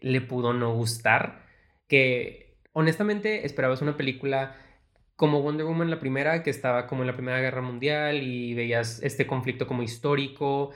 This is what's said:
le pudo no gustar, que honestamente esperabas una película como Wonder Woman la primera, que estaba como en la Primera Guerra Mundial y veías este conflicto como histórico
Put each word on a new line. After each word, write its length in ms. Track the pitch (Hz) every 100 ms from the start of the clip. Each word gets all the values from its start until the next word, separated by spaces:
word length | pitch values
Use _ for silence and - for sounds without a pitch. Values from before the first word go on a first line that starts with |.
le 180 | 131 131
pudo 320 | 127 127 120
no 220 | 123 117 117
gustar, 720 | 113 - 110 120 - - - _ _ _ -
que 720 | 139 131 123 - - - _ _
honestamente 720 | 156 160 160 208 208 214 214 143
esperabas 340 | 143 131 131
una 160 | 147 147
película 580 | 135 131 139 135 135 - - _ _ _ _ -
como 280 | 151 147
Wonder 220 | 143 151 156
Woman 260 | 165 170
la 80 | 160
primera, 420 | 135 135 147 165
que 60 | 160
estaba 380 | 127 127 123 123
como 160 | 131
en 40 | 127
la 60 |
Primera 260 | 127 127 127
Guerra 220 | 131 127
Mundial 640 | 127 120 139 151 151 147
y 320 | 131 123 120 120
veías 460 | 117 117 117 -
este 240 | 143 - 135
conflicto 400 | 131 127 127 127
como 160 | 123
histórico 880 | 117 - 147 143 135 - 143 139 139